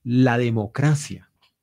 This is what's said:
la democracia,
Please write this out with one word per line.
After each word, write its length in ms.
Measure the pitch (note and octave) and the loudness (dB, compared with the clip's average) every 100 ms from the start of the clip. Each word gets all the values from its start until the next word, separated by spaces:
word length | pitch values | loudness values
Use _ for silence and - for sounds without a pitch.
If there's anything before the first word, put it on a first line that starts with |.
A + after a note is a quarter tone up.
la 360 | B2 B2 B2+ A#2 | -2 2 4 2
democracia, 880 | A#2+ A2+ G2+ - D3 C#3+ - F#2 _ _ _ _ | 0 -2 -4 -2 0 0 -4 -14 _ _ _ _